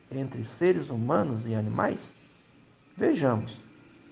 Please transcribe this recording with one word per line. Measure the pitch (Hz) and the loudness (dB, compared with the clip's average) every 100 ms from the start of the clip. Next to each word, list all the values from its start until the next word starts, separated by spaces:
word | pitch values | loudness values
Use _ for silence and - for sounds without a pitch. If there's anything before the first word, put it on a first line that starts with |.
| - | -10
entre | 131 139 123 | -8 -6 -6
seres | 113 - 180 175 143 | -8 0 2 2 0
humanos | 117 120 180 165 110 113 | -2 2 2 2 -2 -2
e | 110 | -2
animais? | 107 123 208 - - - - _ _ - _ _ _ - | 0 0 0 -2 -8 -20 -20 _ _ -20 _ _ _ 0
Vejamos. | - 240 135 110 113 - - - - - - | 2 4 2 2 -2 -10 -20 -20 -20 -20 -20